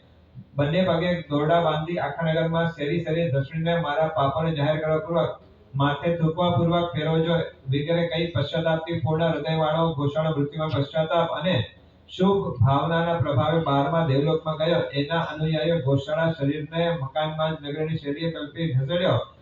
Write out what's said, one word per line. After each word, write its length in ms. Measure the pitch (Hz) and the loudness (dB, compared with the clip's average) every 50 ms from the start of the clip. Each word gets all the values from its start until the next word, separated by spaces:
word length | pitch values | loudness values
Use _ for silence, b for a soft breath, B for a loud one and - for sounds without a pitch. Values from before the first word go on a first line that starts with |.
| - - - - - - - - - - - | -20 -20 -20 -20 -20 -20 -20 -20 -20 -6 -2
બંને 260 | 139 143 147 165 185 | -2 0 2 2 2
પગે 400 | 185 175 170 165 175 180 175 160 | 2 2 2 0 0 0 -2 -2
દોરડા 400 | - - 147 143 147 156 170 170 | -2 -2 -2 0 2 2 2 4
બાંધી 360 | 165 156 151 156 160 170 175 | 2 2 0 -2 -2 -2 -2
આખા 340 | 170 - - - - 165 160 | -2 -4 -4 -4 -2 -2 0
નગરમાં 360 | 156 165 165 165 165 165 170 | 2 2 0 0 0 0 -2
શેરી 360 | 165 - - 147 147 165 165 160 | -2 -4 -4 -4 -2 -2 -2 -2
શેરી 280 | 170 160 170 170 165 | 0 0 0 0 0
ધસડીને 480 | 135 139 135 - 160 160 160 165 170 170 | 0 -2 -2 -2 -4 -2 0 0 0 0
મારા 280 | 165 143 147 160 160 | 0 0 0 0 0
પાપોને 480 | 156 - 143 139 135 - 160 165 165 160 | 0 0 0 0 0 0 0 0 0 0
જાહેર 220 | 143 143 151 156 156 | 0 0 0 0 0
કરવા 180 | 156 156 156 | 0 0 0
પૂર્વક, 420 | 156 - 170 170 165 - - - - - - - - - - - | 0 -2 0 0 0 0 0 -4 -8 -16 -20 -20 -20 -16 -8 -2
માથે 420 | 135 139 143 143 - - 170 170 | 0 0 0 0 0 0 -2 0
થૂંકવા 340 | 165 160 160 151 180 175 170 | 2 0 0 2 2 2 2
પૂર્વક 340 | 170 170 170 165 170 170 170 | 2 2 2 2 2 2 0
ફેરવજો 480 | 170 - 151 151 156 160 160 160 170 170 165 - - - - - 135 | 0 -2 -2 -2 0 2 2 2 2 2 0 -2 -4 -8 -10 -4 -2
વગેરે 380 | 139 147 147 165 170 170 170 | -2 0 0 0 0 0 0
કઈ 240 | 165 160 165 170 - | 0 0 -2 -2 -2
પશ્ચાતાપથી 680 | - 196 - - 165 165 165 165 160 160 - 170 165 165 | -2 -2 -2 -2 -2 0 0 0 0 0 -2 -4 -4 -2
પૂર્ણ 240 | 160 156 156 160 165 | 0 0 0 2 2
હૃદયવાળો 720 | 160 147 143 127 160 160 160 156 151 156 165 165 165 151 | 2 0 0 -2 -2 0 0 2 2 2 2 2 0 0
ઘોષણા 360 | 139 143 139 - 156 160 160 | 0 -2 0 0 0 0 0
મૃત્યુમાં 400 | 151 139 143 143 - 160 156 160 | 0 0 -2 -2 -2 -4 -4 -2
પશ્ચાતાપ 600 | 113 139 - - - 160 160 160 170 165 160 165 | 0 -2 -2 0 0 -2 0 2 2 2 2 0
અને 340 | - 147 160 185 175 113 - - - - - - - - _ - | -2 -2 0 0 0 0 -2 -4 -10 -20 -20 -20 -20 -20 _ -10
શુભ 560 | - - 185 196 196 190 - 170 - - - | -2 2 4 4 4 2 0 -2 0 2 2
ભાવનાના 480 | 131 139 151 160 165 165 165 170 170 170 | 2 4 2 0 0 0 0 0 0 0
પ્રભાવે 460 | 170 - 143 131 120 156 156 165 165 | 0 0 0 0 2 2 2 2 0
બારમા 460 | - 147 139 139 139 - 165 165 160 | 2 2 2 2 2 2 2 2 2
દેવલોકમાં 480 | 135 131 143 147 160 156 - - 156 151 | 2 2 2 2 2 0 0 -2 -4 -2
ગયો. 260 | - 160 170 170 139 | 0 0 2 2 2
એના 400 | - - 143 143 143 143 165 170 | 0 0 -2 -2 -2 0 -2 -2
અનુયાયીઓ 580 | 165 - - 156 160 160 156 151 156 170 170 160 | -2 -2 -2 -2 0 0 0 2 2 2 2 2
ઘોષણા 520 | - 135 139 - - 151 151 160 165 165 | 2 2 2 2 0 0 0 0 0 0
શરીરને 680 | 160 - 139 139 147 156 147 - 165 165 170 170 170 139 | 0 0 0 -2 0 -2 -6 -4 -2 0 0 0 0 -2
મકાનમાં 540 | 135 - - 156 156 156 156 156 156 160 160 | -4 -4 -2 -2 -2 -2 -2 -2 -2 -2 -2
જ 20 | 147 | -4
નગરની 360 | 143 143 147 156 156 160 151 | -6 -6 -4 -4 -2 -2 -4
શેરીએ 340 | - 143 143 147 160 165 165 | -4 -4 -6 -4 -4 -4 -4
કલ્પી 420 | 160 151 147 147 - 170 165 156 127 | -4 -6 -8 -8 -4 -4 -2 0 0
ઘસેડ્યો 440 | 131 135 160 175 180 185 - - 117 - - - - | 0 0 0 0 0 2 2 2 0 -2 -6 -12 -20